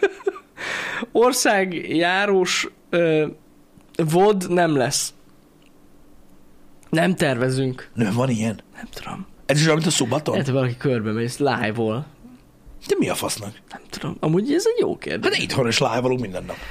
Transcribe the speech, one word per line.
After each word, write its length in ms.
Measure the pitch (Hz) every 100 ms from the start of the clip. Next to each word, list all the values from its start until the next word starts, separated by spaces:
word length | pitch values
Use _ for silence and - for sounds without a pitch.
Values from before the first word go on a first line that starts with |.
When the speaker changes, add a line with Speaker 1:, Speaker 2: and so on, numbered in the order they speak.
| 392 - - - - - - - - - -
Speaker 1:
Országjárós, 1600 | - 247 247 277 202 190 170 - 151 170 190 208 190 180 - - - -
ö, 360 | 175 165 156 147 - - - - - - - 160
vod 380 | 170 202 202 180
nem 260 | 180 165 143
lesz. 380 | 123 - - - - - _ _ - - - - - - - - - - - - -
Nem 260 | 160 180 175
tervezünk. 760 | 160 120 127 131 131 127 -
Speaker 2:
Nem 200 | - 107
van 160 | 117 131
ilyen? 300 | 110 113 98 - -
Speaker 1:
Nem 100 | -
tudom. 320 | - - - - - -
Speaker 2:
Ez 120 | 143
is 40 |
olyan, 120 | 160 156
mint 120 | 165
a 40 |
Szubaton? 420 | - 120 139 -
Speaker 1:
Lehet, 120 | 196 135
hogy 60 | 131
valaki 180 | 127 120
körbe 340 | 143 120 107
megy, 120 | 110
ez 140 | 120 -
live-ol. 680 | 139 123 107 110 110 113 151 - - - - - - - -
Speaker 2:
De 80 | 392
mi 100 | -
a 60 | -
fasznak? 380 | - - 101 - -
Speaker 1:
Nem 100 | - -
tudom. 280 | - - -
Amúgy 320 | 156 170 233
ez 100 | 311 440 480
egy 40 |
jó 160 | - -
kérdés. 260 | - - 381
Speaker 2:
Hát 80 | 403
de 60 |
itthon 240 | - - 120
is 120 | 117
live-olunk 400 | 131 117 127 127
minden 220 | 107 90
nap. 120 | - - -